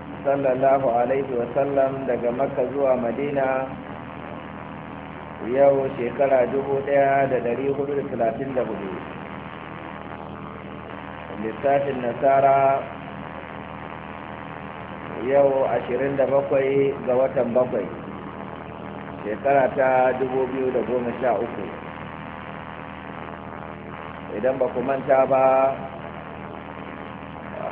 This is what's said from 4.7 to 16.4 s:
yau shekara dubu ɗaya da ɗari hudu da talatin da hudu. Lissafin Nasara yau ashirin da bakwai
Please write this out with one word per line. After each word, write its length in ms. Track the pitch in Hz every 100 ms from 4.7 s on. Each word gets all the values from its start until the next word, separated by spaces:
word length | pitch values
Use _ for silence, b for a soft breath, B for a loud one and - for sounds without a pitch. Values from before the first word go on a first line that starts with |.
| 78 78 - - 78 80 80 107
yau 400 | 131 139 139 135
shekara 520 | - 120 143 135 131 123
dubu 320 | 135 139 139
ɗaya 440 | 139 143 139 135 135
da 120 | 127
ɗari 320 | 120 120 139
hudu 240 | 139 139
da 80 | 143 139
talatin 440 | 123 113 135 135
da 80 | 127
hudu. 280 | 110 101 98 78 - - - 80 80 78 78 78 78 80 80 80 78 78 78 80 78 78 78 80 78 80 78 80
Lissafin 640 | 107 78 139 139 139 127
Nasara 800 | 120 120 139 139 135 135 135 135 - 80 78 80 80 80 80 80 80 80 78 80 78 80 80 80 78 80 80 80 80 80 - 80
yau 440 | 120 139 139 135 131
ashirin 460 | 123 - 120 139 139
da 80 | 127
bakwai 680 | 139